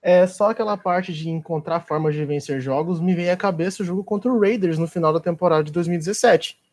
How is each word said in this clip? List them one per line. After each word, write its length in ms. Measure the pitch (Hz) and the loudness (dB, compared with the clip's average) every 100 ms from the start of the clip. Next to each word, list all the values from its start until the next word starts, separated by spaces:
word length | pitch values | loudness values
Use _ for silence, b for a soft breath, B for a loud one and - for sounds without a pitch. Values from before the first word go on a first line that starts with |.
É, 240 | 180 180 185 | 6 4 4
só 260 | - 208 | 2 0
aquela 260 | 226 214 202 | 0 -2 -2
parte 340 | 190 180 185 | 0 -2 -2
de 180 | 156 160 | -8 -6
encontrar 520 | 165 156 160 156 165 | -6 -4 -6 -2 -6
formas 340 | 165 156 156 151 | -2 -2 0 -2
de 80 | |
vencer 380 | 147 147 143 135 | -2 -4 -4 -6
jogos, 400 | 131 135 165 175 | -2 -2 -2 -2
me 120 | 180 | 0
vem 160 | 175 175 | 0 0
à 60 | 180 | 0
cabeça 480 | 202 170 175 190 | 0 0 -4 -4
o 20 | 185 | -4
jogo 200 | 185 196 | -4 -4
contra 260 | 208 247 | -2 0
o 80 | 247 | 2
Raiders 380 | 202 226 185 160 | 2 2 0 0
no 100 | 165 | -2
final 240 | 180 160 | 0 2
da 80 | 160 | 2
temporada 460 | 175 170 180 156 151 | -2 0 2 2 0
de 60 | |
dois 120 | 156 165 | -2 -2
mil 100 | 175 | -2
e 40 | |
dezessete. 580 | 160 214 240 170 - - _ | -2 2 4 4 2 -14 _